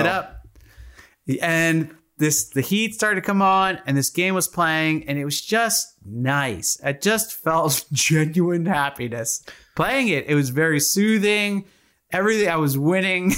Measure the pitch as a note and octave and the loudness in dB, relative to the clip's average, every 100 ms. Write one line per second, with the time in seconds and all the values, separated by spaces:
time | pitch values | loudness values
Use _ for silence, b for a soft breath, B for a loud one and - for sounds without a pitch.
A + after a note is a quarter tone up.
0 | E3+ F#3+ - - - - b b b b | 2 0 -4 -14 -20 -20 b b b b
1 | b b - - E3+ E3 E3 E3 D#3 - | b b -6 -2 0 2 2 2 0 -8
2 | _ - D3+ D3+ - C3+ B2+ G3+ A3+ A3 | _ -2 0 0 -2 -2 0 0 -2 -2
3 | G#3+ F#3+ - G3 G3 F#3+ F#3+ F3 C3+ C#3 | 0 0 0 2 4 4 2 -2 -2 0
4 | C3+ - F#3 F#3 F3 - E3 D#3+ D#3 D#3 | 0 0 0 0 -2 0 0 2 0 -2
5 | D#3 C#3+ C#3+ D3 - A3 A3+ - - _ | -2 -4 -4 -6 -2 0 0 -2 -4 _
6 | G2 A#2 B2+ C#3+ C3+ G#2 - - C#3+ C#3+ | -12 -4 -2 0 -2 -4 -6 -4 -4 -2
7 | G3 A3 - - D#3+ E3 D#3 C#3+ - C#3 | 0 0 -2 -6 0 2 2 -2 -4 -2
8 | - D#3 D#3 E3+ F3 F3 E3 D3 C#3+ C#3+ | 2 2 2 2 2 0 0 0 -2 -4
9 | A#2+ A#2 A2+ - - B B - F#3 C4+ | -8 -6 -6 -6 -10 B B -4 -2 0
10 | A#3+ C#3+ - D3 C3 C3 D#3+ D3 - G3 | 0 0 0 0 2 0 2 2 0 2
11 | G#3+ A3 G#3 G#3 G#3 G3+ G3 b b b | 2 2 2 2 0 -4 -6 b b b
12 | - F3+ G#3 A3 F#3+ E3 D3 C3+ D3+ F#3 | -6 -2 2 2 2 2 2 2 2 2
13 | F#3+ F3+ F3+ | 2 0 0